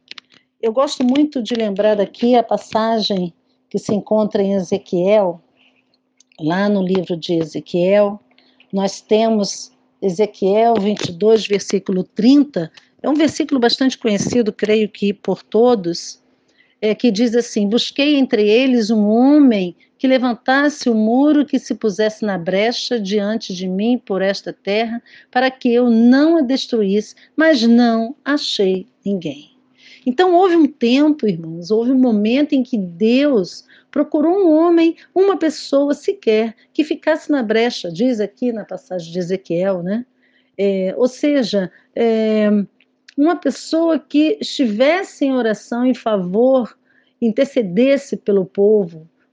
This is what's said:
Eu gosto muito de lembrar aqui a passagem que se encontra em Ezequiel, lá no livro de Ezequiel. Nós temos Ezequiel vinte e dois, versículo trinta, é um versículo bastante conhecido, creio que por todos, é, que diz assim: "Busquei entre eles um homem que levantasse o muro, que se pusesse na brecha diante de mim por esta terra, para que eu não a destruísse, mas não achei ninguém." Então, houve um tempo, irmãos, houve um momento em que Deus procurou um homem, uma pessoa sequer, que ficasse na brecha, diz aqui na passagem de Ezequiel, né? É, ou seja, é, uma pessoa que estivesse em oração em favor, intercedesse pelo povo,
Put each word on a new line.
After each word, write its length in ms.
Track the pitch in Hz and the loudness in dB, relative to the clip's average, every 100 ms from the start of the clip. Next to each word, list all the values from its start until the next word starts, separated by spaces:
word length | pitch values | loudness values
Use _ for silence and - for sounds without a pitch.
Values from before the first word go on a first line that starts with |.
| - - - _ _ _ | -20 -20 -20 _ _ _
Eu 100 | 226 | -4
gosto 320 | 226 277 - | -2 -2 0
muito 380 | 247 277 302 277 | 0 2 0 -2
de 140 | 214 240 | -6 -4
lembrar 440 | 220 196 208 202 | -4 0 0 0
aqui 360 | 196 - 240 247 | -2 -2 2 2
a 60 | |
passagem 880 | - 208 - 220 220 226 196 196 175 - _ _ _ | 2 -4 -4 -4 -2 -2 -2 -2 -4 -8 _ _ _
que 120 | 196 | -8
se 120 | - | -4
encontra 480 | 208 - 214 214 214 | -4 0 0 0 -2
em 140 | 196 | -2
Ezequiel, 880 | 196 175 196 - 180 185 214 185 170 _ _ _ _ _ _ _ _ _ - | -2 -2 -6 -4 -2 2 2 2 -4 _ _ _ _ _ _ _ _ _ -8
lá 300 | 156 185 208 | -4 0 0
no 120 | 202 | 0
livro 360 | 180 190 170 170 | 0 -2 -2 -6
de 180 | - | -4
Ezequiel. 840 | 165 156 151 - 180 180 202 202 208 _ _ _ _ _ | -4 -4 -8 -6 -2 2 2 2 -2 _ _ _ _ _
Nós 280 | 190 196 - | -4 -4 -6
temos 720 | - 214 226 214 196 - - _ _ _ | -2 0 2 0 -2 -8 -16 _ _ _
Ezequiel 760 | 202 170 208 - 190 208 233 220 | -4 -2 -4 -2 0 2 2 2
vinte 320 | 202 208 - | -2 -4 -6
e 40 | |
dois, 360 | 170 208 220 196 | -2 2 2 2
versículo 560 | 196 - 196 - 185 | -4 -2 -4 -2 -4
trinta, 680 | 185 - 233 285 285 180 160 _ _ _ | -4 0 4 4 2 -2 -8 _ _ _
é 60 | - | -4
um 60 | |
versículo 440 | 302 311 - 294 269 | 0 0 -2 -4 0
bastante 400 | 233 - 262 - | 0 0 -2 -2
conhecido, 540 | 226 202 - 247 214 | -2 -2 0 0 -2
creio 360 | - 202 220 208 | -2 0 0 0
que 240 | - 202 | -2 -4
por 300 | 202 - 180 | -4 -6 -6
todos, 800 | - 214 247 233 170 170 - - _ _ _ _ _ _ | -2 2 2 2 -2 -8 -10 -18 _ _ _ _ _ _
é, 140 | 214 | -4
que 160 | 214 247 | 0 0
diz 240 | 196 240 | 2 0
assim: 340 | 233 233 220 202 | 0 -2 -2 0
"Busquei 460 | 233 - - 285 | 0 -2 -2 0
entre 340 | 285 254 220 208 | 2 0 0 2
eles 400 | 226 269 247 208 | 2 2 2 0
um 200 | 220 208 | 0 2
homem 640 | 220 262 302 269 208 180 - _ _ | 2 4 6 6 4 -2 -8 _ _
que 80 | 262 | 0
levantasse 840 | 262 247 226 - 269 294 285 247 | 2 0 -4 0 0 0 -2 -2
o 60 | |
muro, 500 | 220 214 247 294 302 | 0 2 2 4 2
que 140 | - 262 | 2 -2
se 160 | - | -4
pusesse 500 | 233 220 180 214 214 | -4 -4 -2 -2 -2
na 140 | 214 185 | -4 -4
brecha 600 | 170 185 220 233 - 240 | -2 0 0 -2 -4 -4
diante 520 | 190 208 202 226 - | -2 -2 -2 -4 -8
de 140 | 180 185 | -8 -6
mim 320 | 185 226 247 | -2 -2 -2
por 240 | - 190 | -2 -4
esta 300 | 190 196 180 | -2 -4 -8
terra, 500 | - 196 208 226 233 - - _ | -10 -4 -2 -4 -6 -14 -20 _
para 200 | 254 262 | -2 -2
que 220 | 262 254 | -2 0
eu 160 | 233 247 | 2 2
não 480 | 226 240 269 311 330 | 4 6 6 4 2
a 20 | |
destruísse, 720 | 240 262 - 233 196 202 214 - _ - | 0 -2 -2 -2 0 -2 -4 -12 _ 0
mas 260 | 320 277 | 2 4
não 520 | 233 233 240 226 226 - | 4 4 4 0 -4 -8
achei 600 | - 294 - - 190 185 - _ | -4 -4 -4 -2 -2 -2 -6 _
ninguém." 460 | 196 196 165 131 - _ _ _ - - 254 | -6 -6 -6 -12 -18 _ _ _ -20 -10 -4
Então, 280 | 247 370 | 0 2
houve 220 | 339 381 339 | 4 4 4
um 100 | 285 | 2
tempo, 600 | - 233 262 302 302 214 | 2 0 4 2 2 -2
irmãos, 440 | 165 165 165 170 | -4 -6 -10 -4
houve 200 | 214 240 | -2 2
um 80 | 262 | 2
momento 560 | 254 214 214 262 294 | 2 2 0 0 0
em 80 | 277 | 0
que 160 | 247 220 | -2 -4
Deus 880 | 180 170 220 254 294 233 175 - - _ _ | -6 -2 2 2 2 0 -2 -8 -20 _ _
procurou 480 | 277 294 311 311 392 | -4 -2 0 0 2
um 180 | 359 311 | 4 4
homem, 400 | 349 339 330 320 - | 4 4 2 -2 -4
uma 220 | 349 392 320 | 0 2 2
pessoa 560 | 320 - - 277 285 | -2 -4 -2 0 0
sequer, 600 | 285 - 392 233 214 226 - _ | -2 -4 -4 0 0 0 -6 _
que 120 | - | -4
ficasse 460 | 302 330 311 311 - | -4 -4 -2 -2 -2
na 120 | 294 | -2
brecha, 480 | 214 220 240 247 175 | 0 0 -2 -4 -8
diz 300 | 165 254 220 | -2 -2 -2
aqui 320 | 202 - 247 | -4 -4 -6
na 120 | 220 | -6
passagem 480 | - 185 - 180 165 | -10 -14 -10 -10 -8
de 60 | 175 | -8
Ezequiel, 640 | 175 185 - 170 190 185 | -6 -6 -4 -2 -2 -2
né? 240 | 175 220 247 _ _ _ _ - | -4 -6 -8 _ _ _ _ -4
É, 380 | 196 190 185 - | -2 -2 -4 -2
ou 120 | 247 | -2
seja, 600 | - 294 285 226 202 180 - _ | 0 0 0 0 -2 -4 -8 _
é, 540 | - 233 220 220 214 208 208 190 _ _ _ _ - | -4 0 0 0 0 2 0 -2 _ _ _ _ -2
uma 200 | 302 349 | 0 0
pessoa 600 | 277 - - 320 330 320 | -4 -6 -4 -2 0 -2
que 400 | - 285 311 - | -2 0 0 -2
estivesse 840 | - - 247 208 269 359 381 - | -6 -4 -2 0 0 0 -4 -4
em 100 | 277 | -2
oração 500 | 254 226 214 - 240 | 0 -2 -4 -6 -2
em 100 | 254 | -2
favor, 800 | 247 233 208 175 202 254 262 - - _ _ _ - | -2 -2 -2 -2 2 4 2 0 -8 _ _ _ -6
intercedesse 960 | 233 214 269 262 196 175 262 277 - 202 | -2 0 -2 -2 -2 2 2 2 -2 -8
pelo 280 | - 196 | -2 0
povo, 600 | 185 - 202 214 180 165 160 _ _ | 0 0 2 2 0 -8 -20 _ _